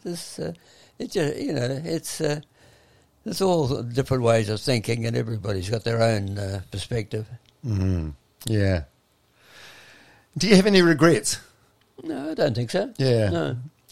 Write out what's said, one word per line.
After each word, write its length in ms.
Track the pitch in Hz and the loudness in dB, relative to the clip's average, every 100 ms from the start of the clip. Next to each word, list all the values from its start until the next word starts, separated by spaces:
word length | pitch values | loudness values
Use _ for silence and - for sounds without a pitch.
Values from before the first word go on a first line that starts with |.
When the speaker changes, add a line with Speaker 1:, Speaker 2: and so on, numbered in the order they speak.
Speaker 1:
this, 360 | - 170 - - | -10 -10 -12 -10
uh, 140 | 160 170 _ - - - | -10 -10 _ -20 -20 -14
it 120 | 254 | -6
ju-, 220 | 208 147 - | -2 -2 -2
you 160 | 277 | -4
know, 280 | 139 123 139 | -4 -4 -4
it's, 360 | 165 165 - - | -6 -6 -6 -4
uh, 180 | 156 147 - _ _ _ _ _ _ _ 220 | -4 -4 -8 _ _ _ _ _ _ _ -10
there's 160 | 175 | -2
all 400 | 190 170 135 127 | 2 2 2 -2
different 400 | 120 120 - 131 | -2 -4 0 2
ways 240 | 117 113 104 | 4 4 2
of 140 | 110 | -2
thinking, 440 | - 123 104 117 117 | 0 0 0 -2 -2
and 120 | 120 | -2
everybody's 520 | 113 110 98 95 92 | -4 -6 -4 -4 -2
got 140 | 113 | -4
their 180 | 117 117 | -2 2
own, 360 | 113 107 98 101 | 2 2 -2 -4
uh, 220 | 98 98 - | -6 -6 -8
perspective. 560 | 101 - 120 107 110 107 120 _ _ 131 | -10 -6 -6 -6 -8 -8 -14 _ _ -4
Speaker 2:
Mm-hmm. 460 | 101 95 90 78 73 _ _ - | 0 0 0 -2 -8 _ _ -4
Yeah. 380 | 107 98 90 73 _ _ _ _ _ _ - - - - - - _ _ 151 | 0 2 0 -4 _ _ _ _ _ _ -20 -20 -20 -20 -20 -20 _ _ -6
Do 100 | 180 | 6
you 80 | 190 | 6
have 100 | 202 | 8
any 160 | 196 | 6
regrets? 560 | 170 156 165 127 - - - _ _ _ _ - | 6 6 6 6 2 -6 -10 _ _ _ _ -16
Speaker 1:
No, 260 | - 131 139 | -12 -10 -8
I 40 | - | -2
don't 180 | 147 117 | 0 0
think 140 | 120 | -2
so. 240 | 175 254 220 | -2 -4 0
Speaker 2:
Yeah. 320 | 135 117 104 | 2 4 2
Speaker 1:
No. 280 | 85 73 120 131 - _ | 0 -2 -4 -10 -18 _